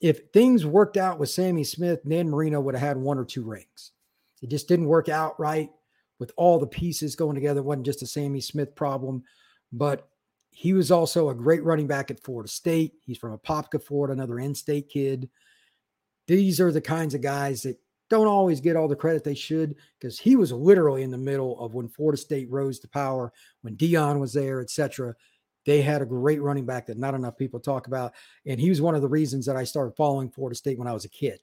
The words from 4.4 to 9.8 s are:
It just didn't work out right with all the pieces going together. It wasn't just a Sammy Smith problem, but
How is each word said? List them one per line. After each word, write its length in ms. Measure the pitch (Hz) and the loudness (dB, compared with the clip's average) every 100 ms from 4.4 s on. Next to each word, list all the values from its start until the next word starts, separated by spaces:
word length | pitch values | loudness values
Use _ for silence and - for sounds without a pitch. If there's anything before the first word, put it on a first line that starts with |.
It 80 | 123 | -8
just 180 | 143 - | -6 0
didn't 200 | 175 151 | 2 4
work 240 | 165 160 | 2 2
out 280 | 156 156 - | -2 -4 -4
right 320 | 151 156 147 _ _ _ _ - | -4 -4 -6 _ _ _ _ -14
with 140 | 123 - | -10 2
all 200 | 175 165 | 4 4
the 80 | 139 | 2
pieces 500 | - 170 151 151 - | -6 -6 -4 -6 -4
going 180 | 156 | -4
together. 260 | 139 147 139 | -2 -2 -2
It 40 | |
wasn't 200 | 135 139 | -2 -4
just 160 | 131 135 | -4 -6
a 60 | 127 | -6
Sammy 340 | 151 143 139 | -6 -4 -6
Smith 340 | - 151 139 | -6 -6 -6
problem, 500 | - 143 135 131 127 - _ _ _ - | -4 -4 -4 -6 -8 -12 _ _ _ -12
but 360 | 120 | -4